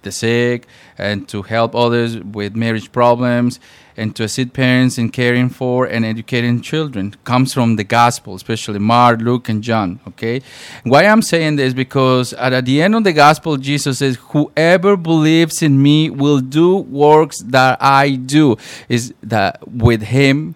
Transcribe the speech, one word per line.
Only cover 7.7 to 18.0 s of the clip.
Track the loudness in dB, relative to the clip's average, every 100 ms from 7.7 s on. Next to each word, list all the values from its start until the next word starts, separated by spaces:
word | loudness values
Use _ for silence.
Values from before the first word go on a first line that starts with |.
| -2
the |
gospel, | 0 2 2 0 -12
especially | -18 -8 -8 -6 -4
Mark, | 0 4 4 2
Luke, | 0 -2 -2
and | -6
John, | -2 -2 -2 -8 -16
okay? | -10 -6 -6 -10 -20 -20 -10
Why | 2 4 6
I'm | 4
saying | 2 0 0 0
this? | -2
Because | -2 -4 0 2 2 -2
at, | -4 -2
at | -2 0
the | 2
end | 2
of | 2
the | 0
gospel, | 6 4 4 -2 -6
Jesus | -4 -4 -4 -2
says, | -2 -4 -4
"Whoever | -2 -2 0 2 4 2 0
believes | 0 2 4 2 2 0
in | 2 4
me | 4 4 0
will | -2 0 0
do | 0 2 2 2
works | -2 2 4 4 2 -4 -2
that | 2 2 2
I | 2 2